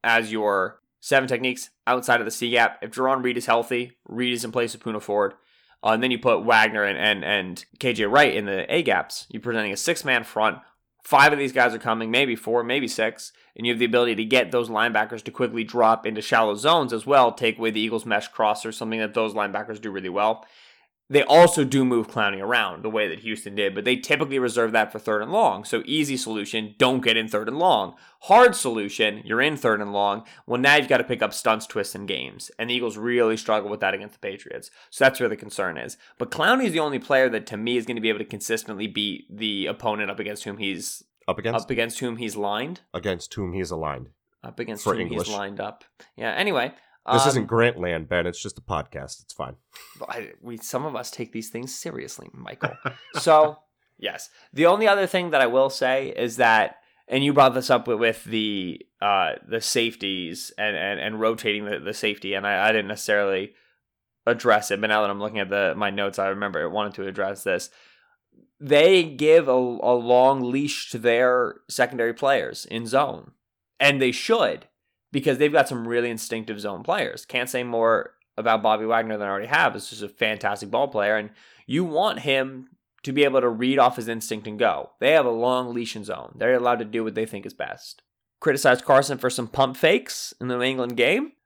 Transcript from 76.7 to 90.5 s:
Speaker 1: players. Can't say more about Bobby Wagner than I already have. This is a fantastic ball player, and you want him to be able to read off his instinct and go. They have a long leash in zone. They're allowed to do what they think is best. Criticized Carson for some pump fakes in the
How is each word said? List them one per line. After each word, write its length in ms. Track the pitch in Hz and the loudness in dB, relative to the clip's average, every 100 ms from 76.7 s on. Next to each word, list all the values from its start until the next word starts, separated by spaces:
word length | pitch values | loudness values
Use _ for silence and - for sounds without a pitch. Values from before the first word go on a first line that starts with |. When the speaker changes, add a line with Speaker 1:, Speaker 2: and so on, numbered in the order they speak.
| 95 | -8
Speaker 1:
players. 420 | 120 196 117 - - | -4 -2 -2 -6 -6
Can't 240 | 123 123 | -6 -4
say 140 | 127 | -4
more 480 | 123 117 113 110 - _ _ - | -2 2 4 2 0 _ _ -4
about 240 | 113 113 | 0 2
Bobby 240 | 110 110 110 | 2 2 2
Wagner 320 | 113 113 107 | 0 0 -4
than 80 | 101 | -4
I 40 | |
already 160 | 98 117 | -4 0
have. 260 | 147 151 | 2 2
This 200 | 104 - | -2 -12
is 80 | 110 | -12
a 80 | 101 | -12
fantastic 600 | _ 113 107 104 104 104 | _ -2 0 -4 -4 -4
ball 200 | 117 139 | -2 0
player, 260 | 113 101 107 | 0 0 0
and 140 | 104 _ _ _ - | -2 _ _ _ -4
you 200 | 139 175 | -2 0
want 340 | 151 202 - | 0 0 -2
him 480 | 139 135 135 131 131 _ _ _ | 0 0 0 -8 -18 _ _ _
to 100 | 143 | -4
be 100 | 135 | 2
able 160 | 143 131 | 4 4
to 80 | 123 | 2
read 300 | 110 127 135 | 0 0 4
off 160 | 120 - | 4 4
his 140 | 113 | -6
instinct 360 | 117 - 110 110 | -6 -6 -8 -8
and 140 | 107 | 0
go. 300 | 113 73 - _ | 0 0 -8 _
They 120 | 123 | 4
have 140 | 156 127 | 4 4
a 60 | |
long 420 | 113 120 127 123 | 0 0 0 -2
leash 220 | 120 113 110 | -6 -8 -10
in 80 | |
zone. 320 | 101 87 62 117 | -10 -12 -12 -4
They're 180 | 113 127 | 2 2
allowed 240 | 123 117 | 2 0
to 60 | 107 | -2
do 160 | 113 | -4
what 120 | 110 107 | -4 -4
they 100 | 110 | -6
think 200 | 101 104 | -8 -14
is 80 | |
best. 480 | - - - - - _ _ _ _ | -10 -10 -10 -18 -20 _ _ _ _
Criticized 420 | - 131 139 123 | 0 2 4 2
Carson 340 | - 135 143 135 | 4 4 4 -2
for 120 | 127 | -4
some 180 | 123 117 | -4 -6
pump 300 | - 135 127 | 0 -2 2
fakes 560 | 160 214 - - - - | 2 2 -2 -12 -12 -10
in 80 | |
the 80 | 123 | -6